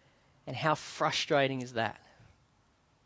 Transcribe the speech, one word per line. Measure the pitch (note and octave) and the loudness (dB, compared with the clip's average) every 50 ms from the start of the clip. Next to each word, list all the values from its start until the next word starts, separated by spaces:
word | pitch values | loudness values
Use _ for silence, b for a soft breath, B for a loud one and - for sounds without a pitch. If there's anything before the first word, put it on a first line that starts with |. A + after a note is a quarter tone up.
| _ _ _ _ _ _ _ _ - | _ _ _ _ _ _ _ _ -12
And | C#3+ C3+ | -10 -6
how | A#2 D3+ D#3 D#3 | 0 2 2 2
frustrating | - - - - - D#3 D3+ - - - - D#3+ C#3 C#3 C3+ C3+ B2+ | 0 -2 -10 -4 -2 0 0 0 0 0 2 4 4 4 4 0 -4
is | B2 B2 B2 | -6 -4 -2
that | A2+ A2+ G#2+ - - - - - - - - _ _ _ _ _ _ _ _ _ _ _ _ _ _ _ | -2 -2 -2 -4 -8 -18 -20 -20 -20 -20 -20 _ _ _ _ _ _ _ _ _ _ _ _ _ _ _